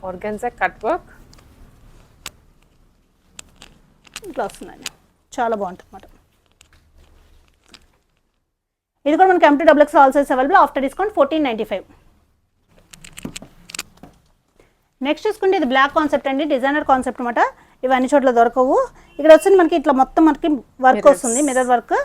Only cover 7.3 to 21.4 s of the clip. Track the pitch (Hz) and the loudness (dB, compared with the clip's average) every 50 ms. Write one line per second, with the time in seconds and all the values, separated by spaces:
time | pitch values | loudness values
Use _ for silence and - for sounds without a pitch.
7.3 | _ _ _ _ _ _ _ _ _ - _ _ _ _ _ _ _ _ _ _ | _ _ _ _ _ _ _ _ _ -20 _ _ _ _ _ _ _ _ _ _
8.3 | _ _ _ _ _ _ _ _ _ _ _ _ _ _ _ 277 302 320 370 381 | _ _ _ _ _ _ _ _ _ _ _ _ _ _ _ -4 0 2 2 2
9.3 | 370 349 339 302 285 269 330 320 302 285 294 285 - 330 277 262 269 294 285 - | 2 2 4 2 2 4 4 2 4 4 2 2 4 4 4 4 4 0 -2 -2
10.3 | 294 254 262 277 359 381 320 - - 285 262 269 - - 370 427 427 349 285 277 | -2 -2 -2 -2 0 0 0 0 -2 -6 -6 -6 -6 -6 -8 -6 -2 -2 -2 0
11.3 | 320 311 302 262 226 214 226 - 214 185 185 _ _ _ _ _ _ _ _ _ | 0 -4 -4 -4 -4 -6 -8 -10 -10 -12 -12 _ _ _ _ _ _ _ _ _
12.3 | _ _ _ _ _ _ _ _ _ _ _ _ - _ - - - - - - | _ _ _ _ _ _ _ _ _ _ _ _ -20 _ -20 -20 -20 -18 -18 -16
13.3 | - - - - _ _ _ _ - - - _ _ _ - - _ _ _ _ | -18 -18 -20 -20 _ _ _ _ -16 -16 -16 _ _ _ -20 -20 _ _ _ _
14.3 | _ _ _ _ _ _ _ _ _ _ _ _ _ _ 262 269 302 311 - 427 | _ _ _ _ _ _ _ _ _ _ _ _ _ _ -6 -6 -6 -4 -4 -6
15.3 | 403 - - 381 381 392 311 254 262 262 269 285 - 330 311 294 302 277 - 277 | -6 -2 -2 -2 0 0 -2 -2 0 0 0 0 0 -2 -2 -2 -4 -4 -4 -4
16.3 | 269 269 311 302 294 254 226 269 285 302 - - 269 262 247 262 247 - 254 240 | -4 -4 -4 -2 -4 -2 -2 -2 -4 -4 0 0 0 0 0 -6 -8 -8 -8 -6
17.3 | 240 262 370 523 539 _ _ _ _ _ - 254 262 254 254 254 285 285 254 269 | -2 -2 -2 -2 -4 _ _ _ _ _ -4 -2 -2 0 0 0 0 2 2 2
18.3 | 247 233 233 240 240 269 254 262 311 466 539 494 _ _ _ _ _ - 277 311 | 2 2 2 2 2 -2 0 0 0 -2 -2 -4 _ _ _ _ _ -4 6 6
19.3 | 311 311 - 392 392 381 349 320 349 339 269 311 277 254 262 254 - - 320 320 | 6 6 6 4 4 4 4 2 0 -2 0 0 0 0 0 0 2 2 2 2
20.3 | 294 - - 339 302 247 202 _ _ _ 254 254 254 208 202 294 277 277 - 247 | 2 0 -2 -4 -4 -4 -6 _ _ _ 2 2 2 6 4 4 4 4 0 -4
21.3 | 226 247 | -2 -2